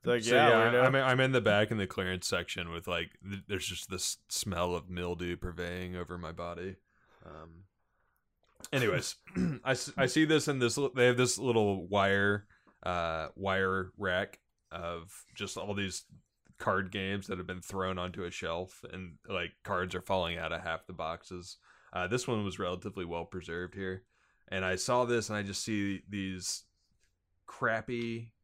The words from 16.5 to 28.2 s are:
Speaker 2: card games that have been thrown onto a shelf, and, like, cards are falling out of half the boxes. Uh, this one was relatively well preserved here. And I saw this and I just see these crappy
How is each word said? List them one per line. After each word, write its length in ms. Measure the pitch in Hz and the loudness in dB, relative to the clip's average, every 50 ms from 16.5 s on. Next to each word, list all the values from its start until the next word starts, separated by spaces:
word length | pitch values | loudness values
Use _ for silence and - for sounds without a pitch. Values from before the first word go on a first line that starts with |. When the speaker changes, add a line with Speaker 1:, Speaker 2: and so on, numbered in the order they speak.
| - | -18
Speaker 2:
card 340 | _ - 120 98 95 98 92 | _ -2 0 0 0 0 -2
games 360 | 90 101 95 95 101 101 95 | -4 -4 -4 -2 -4 -4 -4
that 100 | - 101 | -6 -8
have 100 | 92 92 | -8 -6
been 140 | 87 92 90 | -8 -10 -10
thrown 360 | 87 - 101 95 92 92 95 | -10 -8 -6 -4 -2 -2 -2
onto 260 | 90 90 90 87 104 92 | -2 -4 -6 -6 -6 -8
a 80 | 87 | -8
shelf, 520 | 87 - - 82 82 87 92 - - - - - | -8 -6 -6 -4 -4 -4 -6 -8 -12 -18 -18 -14
and, 220 | 87 92 92 87 - - _ | -12 -12 -12 -12 -14 -18 _
like, 240 | - 98 90 87 - - _ _ | -6 -4 -4 -4 -4 -8 _ _
cards 320 | - 101 90 92 90 90 | -4 -2 0 0 -2 -2
are 60 | 90 | -6
falling 360 | - - 98 95 87 85 85 | -2 0 2 2 2 0 -2
out 140 | 82 82 80 | -4 -4 -4
of 100 | 82 80 | -4 -4
half 240 | - 85 82 82 - | -2 -4 -4 -4 -6
the 60 | - 90 | -12 -10
boxes. 640 | 82 82 80 82 87 - - 92 90 87 - - _ _ _ - _ _ - - | -6 -6 -6 -6 -8 -10 -12 -12 -12 -12 -14 -18 _ _ _ -20 _ _ -10 -6
Uh, 140 | 90 90 | -4 -2
this 200 | 90 113 127 - | 0 0 -2 0
one 180 | - 120 107 104 | 0 -2 0 0
was 140 | 98 90 - | -2 -4 -4
relatively 460 | 98 87 92 90 - 104 92 98 90 | -4 -4 -4 -4 -6 -10 -8 -6 -6
well 200 | 85 82 85 85 | -6 -4 -6 -6
preserved 500 | 85 - 92 85 - 82 87 90 87 - | -6 -8 -10 -8 -6 -6 -6 -6 -8 -8
here. 280 | 101 98 92 92 92 _ _ _ _ _ _ _ _ _ | -6 -6 -6 -6 -8 _ _ _ _ _ _ _ _ _
And 180 | - - 95 95 | -6 -4 -2 -2
I 100 | 92 92 | -2 -2
saw 300 | 90 - - 123 123 123 | -2 0 2 2 2 4
this 240 | 120 120 117 104 - | 2 2 0 0 -2
and 80 | 107 | -4
I 60 | 104 101 | -4 -4
just 200 | 98 98 - - | -4 -6 -6 -4
see 380 | - 110 104 101 98 98 95 - - | -2 0 0 0 0 -2 -4 -8 -8
these 540 | 98 101 95 95 95 92 92 - - - - _ _ _ _ _ _ _ _ _ _ _ _ _ _ _ _ | -6 -6 -4 -4 -6 -6 -6 -6 -8 -8 -10 _ _ _ _ _ _ _ _ _ _ _ _ _ _ _ _
crappy 880 | - - - 135 117 113 113 107 - 123 120 117 117 113 113 | -20 -10 -2 0 0 0 0 -2 -4 -4 -4 -4 -4 -6 -8